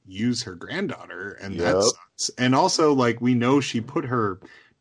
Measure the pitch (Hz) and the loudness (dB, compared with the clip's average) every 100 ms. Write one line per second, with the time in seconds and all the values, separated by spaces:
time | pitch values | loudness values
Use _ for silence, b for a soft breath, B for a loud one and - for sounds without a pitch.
0 | 92 95 120 113 101 87 92 160 185 92 | -14 -4 -2 -2 -6 -12 -10 -8 -8 -10
1 | 85 87 101 - 101 87 87 92 101 - | -14 -12 -12 -12 -8 -2 0 2 2 0
2 | - - - - 127 135 185 - 151 135 | -10 -10 -8 0 2 4 2 4 4 4
3 | 120 117 120 123 120 139 135 120 - 165 | 2 2 2 2 4 2 2 -4 -4 -6
4 | 135 123 104 92 - B B _ | -2 -2 -2 -4 -14 B B _